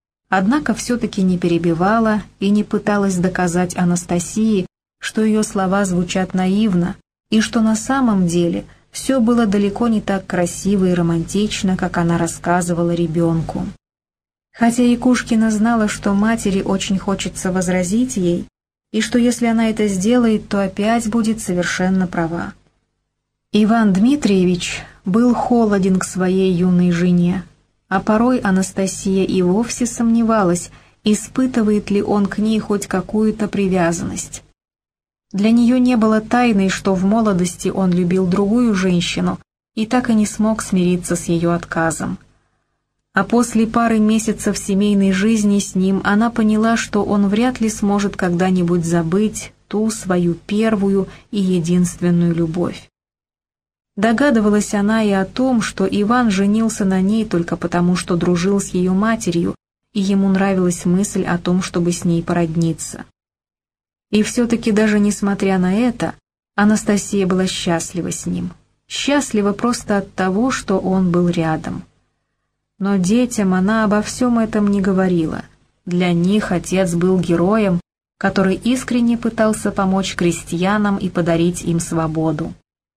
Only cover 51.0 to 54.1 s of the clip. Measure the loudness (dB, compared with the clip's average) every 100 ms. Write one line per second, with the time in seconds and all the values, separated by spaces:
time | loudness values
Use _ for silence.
51 | -2 -8 -8 -2 0 0 2 2 0 0
52 | 0 2 2 0 -2 -2 -4 -6 -18 _
53 | _ _ _ _ _ _ _ _ _ -2
54 | 0